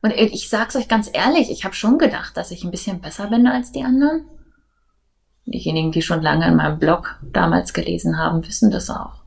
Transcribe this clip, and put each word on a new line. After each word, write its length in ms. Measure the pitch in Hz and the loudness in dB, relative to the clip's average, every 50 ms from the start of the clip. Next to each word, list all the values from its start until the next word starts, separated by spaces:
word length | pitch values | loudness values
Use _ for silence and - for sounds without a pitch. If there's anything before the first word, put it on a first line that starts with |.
Und 100 | - 220 | 0 0
ich 380 | 214 - 220 214 - 185 - - | 4 4 2 2 2 -4 -6 -4
sag's 260 | - 208 226 226 - | -2 -2 -2 -2 -2
euch 120 | 269 226 - | -4 0 2
ganz 220 | 233 220 214 - | 0 0 0 0
ehrlich, 400 | - 143 185 240 311 349 254 - | -2 0 2 4 4 4 2 2
ich 140 | - - - | -2 -6 -6
hab 100 | 190 - | -8 -8
schon 220 | - - 214 254 320 | -2 2 2 4 4
gedacht, 380 | 330 233 - - - - - - | 4 2 2 -2 -10 -10 -8 -10
dass 140 | 170 - | -8 -8
ich 120 | 180 170 - | -10 -10 -10
ein 80 | 175 | -8
bisschen 300 | 170 180 - - 190 175 | -8 -6 -6 -6 -8 -8
besser 260 | - - - - 202 208 | -8 -12 -10 -8 -4 0
bin 180 | 226 233 240 254 | 4 4 6 4
als 240 | 254 247 247 - | 4 2 -4 -6
die 120 | - 269 269 | -8 -6 0
anderen. 420 | 254 254 262 285 294 311 330 311 - - - - _ _ _ _ _ _ _ _ _ _ _ _ _ _ _ _ _ _ _ _ | 2 2 4 4 2 2 0 -4 -8 -20 -20 -20 _ _ _ _ _ _ _ _ _ _ _ _ _ _ _ _ _ _ _ _
Diejenigen, 460 | - - - - - 156 160 160 160 | -10 -10 -6 -4 -2 -2 0 0 0
die 100 | 160 165 | 0 0
schon 200 | 160 - 165 160 | 0 0 0 0
lange 260 | 160 156 151 160 165 165 | 2 2 2 2 4 4
in 80 | 165 | 4
meinem 240 | 160 151 151 151 156 | 4 4 2 0 0
Blog 400 | 156 156 165 175 - - - - | 2 2 2 2 0 -8 -12 -12
damals 520 | - - - 190 180 165 165 175 180 - - | -14 -4 0 0 2 4 2 0 0 -2 -6
gelesen 440 | - 170 170 175 170 - 165 160 160 | -4 -4 -4 -4 -2 -2 -2 -2 0
haben, 280 | 160 160 165 165 160 | 0 0 0 -2 -2
wissen 260 | - - - - 208 | -4 -8 0 0 0
das 180 | 190 180 180 - | 0 0 -4 -6
auch. 340 | - - - - - - - | -6 -8 -8 -10 -14 -18 -20